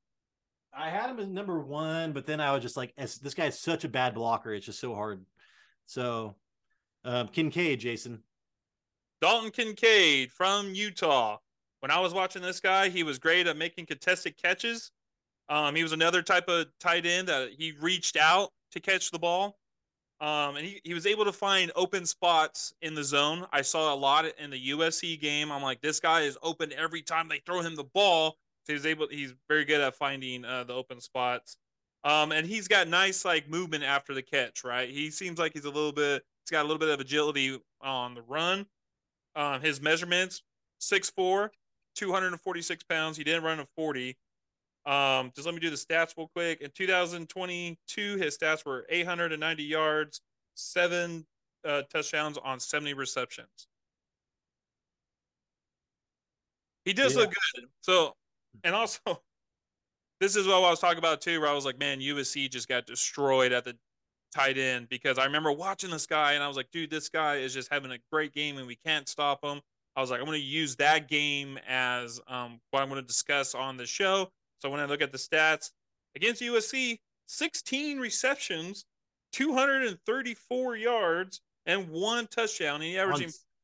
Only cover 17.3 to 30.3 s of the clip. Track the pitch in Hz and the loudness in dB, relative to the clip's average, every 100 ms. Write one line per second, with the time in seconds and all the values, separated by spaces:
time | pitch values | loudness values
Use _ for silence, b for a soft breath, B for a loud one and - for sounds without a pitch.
17.3 | 143 127 131 160 147 165 185 - 151 156 | -2 -2 -6 -8 -4 -2 0 0 4 6
18.3 | 185 202 _ _ 170 - 190 - 170 170 | 6 4 _ _ -6 0 0 0 -2 0
19.3 | 175 202 202 _ _ _ _ _ - 151 | 2 0 -4 _ _ _ _ _ -8 -2
20.3 | 151 143 143 170 202 165 175 190 214 208 | 0 0 -2 -8 -10 -8 -2 2 2 2
21.3 | 190 196 190 175 165 185 196 170 - 175 | 0 2 2 2 2 0 0 -4 0 4
22.3 | 165 156 - - - 160 156 139 143 147 | 6 4 0 -10 -8 -8 -6 0 2 2
23.3 | 170 180 143 135 165 156 139 135 151 160 | 0 -2 -2 0 2 2 4 4 4 2
24.3 | - 147 131 131 143 165 160 170 156 147 | -4 -12 -8 -4 0 0 0 -4 -4 -2
25.3 | 147 151 143 135 127 151 151 165 165 147 | -2 -2 -2 -4 -2 -2 0 2 4 2
26.3 | 131 165 160 156 139 160 165 147 165 160 | -2 -6 -4 -6 -4 -4 -6 -4 -4 -2
27.3 | 147 - 180 165 156 135 190 202 165 160 | -6 -4 -4 -4 -6 -2 4 6 6 2
28.3 | - _ _ - 147 156 156 151 147 135 | -2 _ _ -6 -2 0 0 -2 -6 -10
29.3 | 127 - 151 147 151 135 - 139 139 131 | -8 0 2 4 2 2 0 -4 -4 -8